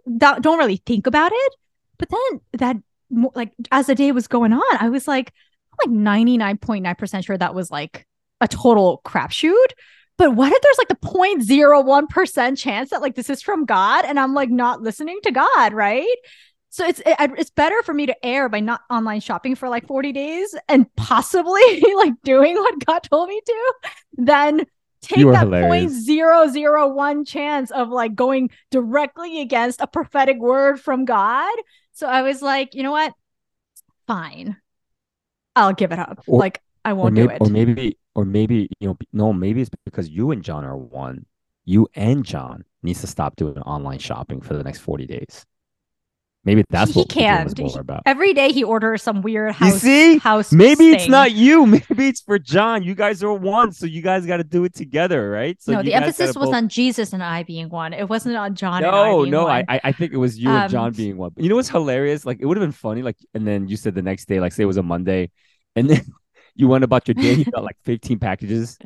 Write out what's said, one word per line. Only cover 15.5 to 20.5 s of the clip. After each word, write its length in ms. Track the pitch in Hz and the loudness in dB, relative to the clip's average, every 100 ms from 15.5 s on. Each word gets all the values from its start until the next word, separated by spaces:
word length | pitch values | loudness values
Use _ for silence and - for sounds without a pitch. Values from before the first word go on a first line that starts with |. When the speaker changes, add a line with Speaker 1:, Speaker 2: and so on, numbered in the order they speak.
| 539 220 | 2 2
Speaker 1:
right? 340 | 214 202 240 392 494 _ - _ _ _ | 0 -2 0 -2 -4 _ -20 _ _ _
So 140 | - 349 | -6 -4
it's, 140 | - | -2
it, 160 | 311 311 285 269 | 0 2 0 -2
it's 140 | 311 | -6
better 320 | - 311 427 | 0 0 0
for 120 | 453 | -2
me 120 | 294 277 | -4 -4
to 200 | 247 247 | -4 -4
err 220 | 269 254 | -2 -2
by 120 | 220 | -2
not 200 | 214 233 - | -4 -6 -4
online 300 | 233 220 214 | -4 -4 -6
shopping 340 | - - 262 262 | -6 -6 -4 -6
for, 120 | 254 | -4
like, 180 | 240 - | -8 -6
forty 240 | 269 285 | -6 -4
days 420 | 269 285 339 415 | -6 -6 -6 -8